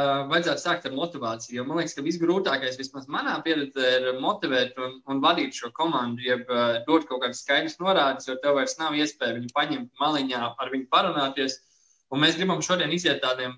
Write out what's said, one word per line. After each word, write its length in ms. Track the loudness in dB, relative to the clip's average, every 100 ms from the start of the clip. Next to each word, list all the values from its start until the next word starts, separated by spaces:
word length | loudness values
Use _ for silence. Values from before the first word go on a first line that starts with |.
| 2 2 2
vajadzētu 360 | 0 2 -2
sākt 240 | -2 -2 -2
ar 60 | -4
motivāciju, 640 | -4 -4 -6 -6 -8 -6
jo 60 | -4
man 120 | -2
liekas, 140 | -4 -4
ka 80 |
visgrūtākais, 760 | -4 0 2 2 2 0 -2 -6
vismaz 260 | -10 -12 -8
manā 240 | -4 -2 -4 0
pieredzē, 460 | 0 0 0 4 4
ir 240 | 2 0
motivēt 600 | 0 0 2 2 0 -2
un, 160 | -8 -8 -6
un 140 | 2
vadīt 320 | 2 2 0 -4
šo 140 | -10 -2
komandu, 500 | 0 0 -2 -2 0
jeb, 240 | -2 0
ā, 160 | 0 2 0 4
dot 180 | 2 4
kaut 140 | 0
kādas 200 | 0 -4 2
skaidras 320 | 2 2 -2
norādes, 480 | 2 4 4 0 -4
jo 80 | -2
tev 160 | 2 2
vairs 180 | 2 -2
nav 160 | -2 0
iespēja 400 | 0 0 -4 -4
viņu 160 | -4 -2
paņemt 460 | -2 -2 -6 -2
maliņā, 400 | 0 0 0 -2 -4
ar 220 | -4 -4
viņu 160 | -4 2
parunāties. 720 | 2 2 0 -2 0 -2 -4 _ _ _ _ _
Un 100 | 2
mēs 140 | 2 4
gribam 220 | 0 0 0
šodien 260 | 0 2
iziet 280 | 0 0 0
tādiem 320 | 0 -2 -4